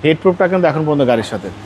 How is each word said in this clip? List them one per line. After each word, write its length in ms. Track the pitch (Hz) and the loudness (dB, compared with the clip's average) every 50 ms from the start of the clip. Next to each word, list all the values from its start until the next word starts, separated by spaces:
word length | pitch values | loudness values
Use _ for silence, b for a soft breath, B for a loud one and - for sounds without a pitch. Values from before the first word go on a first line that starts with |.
হিটপ্রুফটা 420 | - 151 160 160 - 190 175 - 190 175 | 2 2 0 2 2 0 2 2 0 0
কিন্তু 140 | 190 185 175 160 | 2 2 0 0
এখন 120 | 143 156 156 | 0 0 0
পর্যন্ত 160 | 151 151 143 135 120 | 0 0 2 2 2
গাড়ির 180 | 120 113 104 - | 2 0 0 -4
সাথে। 160 | 113 101 98 95 98 101 - | -8 -10 -10 -12 -14 -14 -18